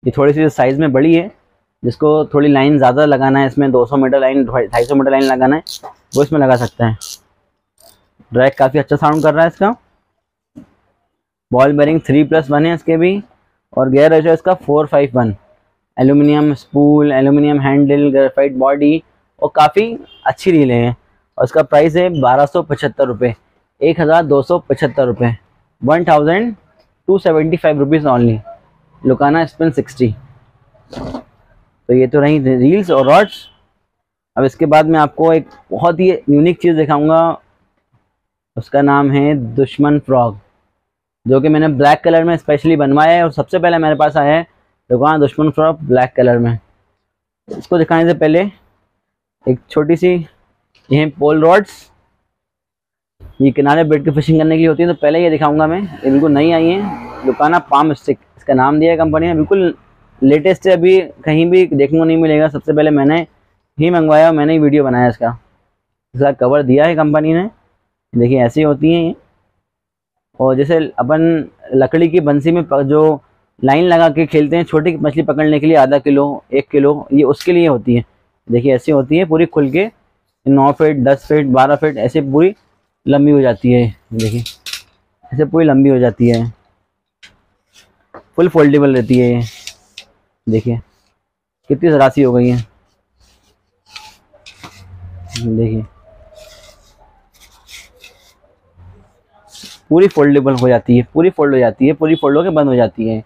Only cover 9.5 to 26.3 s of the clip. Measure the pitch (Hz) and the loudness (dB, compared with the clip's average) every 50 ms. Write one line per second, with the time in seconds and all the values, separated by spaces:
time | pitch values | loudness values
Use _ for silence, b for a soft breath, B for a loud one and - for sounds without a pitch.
9.5 | 160 - 190 202 240 _ _ _ _ _ _ _ _ _ _ _ _ _ _ _ | -2 -2 -4 -4 -4 _ _ _ _ _ _ _ _ _ _ _ _ _ _ _
10.5 | _ - - _ _ _ _ _ _ _ _ _ _ _ _ _ _ _ _ _ | _ -20 -20 _ _ _ _ _ _ _ _ _ _ _ _ _ _ _ _ _
11.5 | 123 123 131 143 147 143 147 147 160 160 - - 135 143 151 131 156 160 156 135 | 0 2 2 2 2 2 0 0 0 -2 -2 0 0 0 2 2 0 -2 -2 0
12.5 | 147 147 151 165 170 160 - - 165 160 170 180 190 208 202 _ _ _ _ _ | -2 0 0 0 -2 -4 -4 -2 -2 0 0 -2 -2 -4 -8 _ _ _ _ _
13.5 | _ _ _ _ - - 131 131 127 139 147 156 160 160 151 165 165 160 _ 185 | _ _ _ _ -4 -4 -2 0 2 2 4 4 4 2 2 2 0 0 _ -4
14.5 | 185 180 - - 143 151 156 143 - 147 143 135 120 127 120 110 101 101 _ _ | -4 -4 -2 -2 -2 -2 -2 0 0 0 0 0 -2 -2 -2 -2 -4 -8 _ _
15.5 | _ _ _ _ _ _ _ _ _ - 131 135 143 143 147 147 147 151 147 151 | _ _ _ _ _ _ _ _ _ -2 0 2 4 4 2 2 2 2 0 0
16.5 | 147 - - _ - 143 147 147 147 147 147 147 139 131 135 139 143 143 147 147 | -2 -4 -10 _ -2 0 2 2 4 2 2 2 0 0 0 2 2 2 0 0
17.5 | 147 147 135 139 139 143 143 139 143 143 147 143 135 135 135 131 131 - 139 143 | 0 -2 -2 0 0 2 2 2 2 0 0 0 2 2 0 0 0 -2 -2 -2
18.5 | 135 127 131 135 139 143 143 147 156 160 - _ _ _ _ _ _ _ - 151 | -2 -2 -2 -2 0 0 0 0 0 -2 -4 _ _ _ _ _ _ _ -8 -6
19.5 | _ - 151 151 - 196 214 233 233 - - _ - _ _ - - - - 190 | _ 2 2 2 2 0 -2 -2 -6 -12 -16 _ -20 _ _ -8 -6 -4 -2 0
20.5 | 175 160 143 127 123 120 117 123 123 - _ _ _ _ _ _ _ - - 123 | 2 2 2 2 2 0 0 -2 -4 -6 _ _ _ _ _ _ _ -4 -4 -2
21.5 | - 160 151 - - 147 151 165 151 175 180 185 175 156 131 123 127 135 143 143 | 0 -2 -2 2 2 2 2 2 0 0 0 0 -2 0 0 0 2 2 0 0
22.5 | - 180 165 160 160 - - 143 113 - 139 127 123 101 123 123 110 _ _ _ | 0 -4 -4 -4 -6 -6 -6 -8 -2 -2 -4 -4 -2 -4 -4 -4 -4 _ _ _
23.5 | _ _ _ _ _ _ - 160 165 160 170 147 160 170 170 147 143 143 127 - | _ _ _ _ _ _ -2 -2 0 0 0 2 2 0 2 2 0 0 0 0
24.5 | 175 175 - _ 139 - - 135 120 - 135 123 117 95 123 117 117 - _ _ | -4 -4 -2 _ -6 -4 -4 -4 -2 -2 -2 -2 -2 -2 -2 -4 -4 -6 _ _
25.5 | _ _ _ _ _ _ - 123 151 170 175 170 160 151 147 151 | _ _ _ _ _ _ -2 -2 0 0 2 2 2 2 2 0